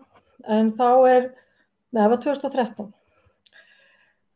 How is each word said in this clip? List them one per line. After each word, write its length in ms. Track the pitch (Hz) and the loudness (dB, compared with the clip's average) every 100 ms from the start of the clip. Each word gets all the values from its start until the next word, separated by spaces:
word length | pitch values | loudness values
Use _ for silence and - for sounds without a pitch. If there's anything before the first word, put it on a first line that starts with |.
| _ _ _ _ - 220 | _ _ _ _ -4 -2
en 160 | 220 | -2
þá 160 | 220 240 254 254 | 0 2 4 4
er, 180 | 254 254 - _ _ _ _ _ | 2 0 -8 _ _ _ _ _
nei, 80 | 233 | -2
það 140 | 208 | 0
var 80 | 240 | 0
tvö 100 | 294 | -4
þúsund 160 | 277 277 | -6 -6
og 80 | 277 | -6
þrettán. 380 | 226 - 208 - _ _ _ _ - _ _ _ _ _ _ _ _ | -6 -8 -18 -20 _ _ _ _ -20 _ _ _ _ _ _ _ _